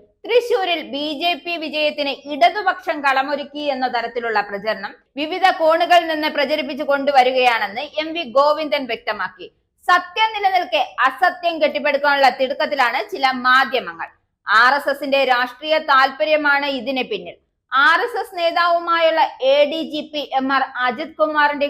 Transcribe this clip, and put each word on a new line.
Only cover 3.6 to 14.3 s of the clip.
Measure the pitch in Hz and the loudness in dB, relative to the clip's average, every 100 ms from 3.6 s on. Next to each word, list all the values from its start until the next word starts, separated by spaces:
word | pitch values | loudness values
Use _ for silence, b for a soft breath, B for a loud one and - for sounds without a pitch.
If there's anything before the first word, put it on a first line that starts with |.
| 294 | -4
എന്ന | 254 262 | -2 -4
തരത്തിലുള്ള | 233 233 240 233 214 202 | -4 -6 -6 -2 -2 -4
പ്രചരണം | 202 220 196 202 - _ 262 | -6 -6 -6 -8 -14 _ -8
വിവിധ | 311 349 370 359 | -6 0 2 2
കോണുകളിൽ | 320 330 339 349 330 | 2 2 4 4 4
നിന്ന് | 311 302 302 | -2 -2 -2
പ്രചരിപ്പിച്ചു | 269 302 262 254 277 | 0 -2 -4 -6 -2
കൊണ്ടുവരികയാണെന്ന് | 277 277 277 254 262 247 226 202 214 294 294 | 0 2 4 4 4 2 2 -2 -6 -8 -6
എം | 311 320 | -6 -6
വി | 269 240 | -2 2
ഗോവിന്ദൻ | 294 302 302 294 247 | 2 2 -2 -4 -4
വ്യക്തമാക്കി. | 226 - 214 185 - 170 _ _ _ - | -6 -6 -6 -8 -10 -20 _ _ _ 2
സത്യം | 359 359 - 440 427 | 2 2 -2 -2 0
നിലനിൽക്കെ | 392 370 359 302 - - 254 | 0 0 0 -2 -2 0 -2
അസത്യം | - 359 349 339 320 | 2 0 0 -4 0
കെട്ടിപ്പടുക്കാനുള്ള | 294 285 285 277 285 277 269 254 | 0 0 -2 0 2 4 2 2
തിടുക്കത്തിലാണ് | 262 269 302 285 240 254 415 | -2 -2 -2 0 0 0 -6
ചില | 370 262 254 254 | -2 0 0 4
മാധ്യമങ്ങൾ. | 262 254 254 180 165 151 _ _ | 4 4 -2 -4 -10 -12 _ _